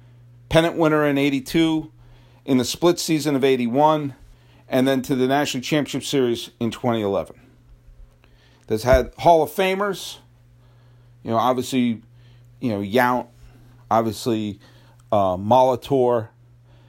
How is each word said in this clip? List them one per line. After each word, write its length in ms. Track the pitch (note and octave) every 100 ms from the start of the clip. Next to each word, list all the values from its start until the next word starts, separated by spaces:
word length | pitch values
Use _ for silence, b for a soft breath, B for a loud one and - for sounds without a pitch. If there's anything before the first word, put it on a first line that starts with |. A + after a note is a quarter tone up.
| b b b b -
pennant 300 | D#3+ E3 D#3+
winner 280 | D#3+ D#3 D3
in 120 | C#3
eighty-two, 760 | C#3+ C#3 B2+ E3 D#3+ D#3+ D3 - b b b b -
in 120 | C3
the 60 |
split 360 | A#2 - E3+ E3+
season 360 | - D#3 C#3+ C#3
of 80 |
eighty-one, 720 | C3+ C3 A#2+ B2+ D3+ D#3 C#3+ B2+ b b b b b
and 180 | C3 C3
then 140 | C3+
to 120 | B2+
the 140 | C3 B2+
National 340 | C#3 C#3+ C3
Championship 460 | A#2+ D#3 B2+ C#3 -
Series 440 | C#3+ B2 A#2 - -
in 100 | A#2
twenty 300 | - B2 A2+
eleven. 360 | G2+ G2 D#2 - - _ _ - - - - _ b b b b -
That's 160 | A2
had 300 | A#2+ C3 - -
Hall 260 | E3+ E3+
of 60 | D3
Famers, 680 | - F#3+ F#3+ G3+ E3+ - - - _ _ _ b b b b b -
you 100 | -
know, 60 | A2+
obviously, 640 | A#2 B2+ A#2+ C3 A#2+ G#2+ - b b b b -
you 80 | B2+
know, 100 | G2+
Yount, 480 | G2+ A#2 B2 B2 - - b b b b -
obviously, 680 | A2 A2+ G#2 - A2+ G#2+ G2 b b b b _
uh, 240 | G#2+ F#2+ F#2
Molitor, 960 | G#2 B2+ C3 A2 - C#3 B2 A#2+ A2 _ _ _ b b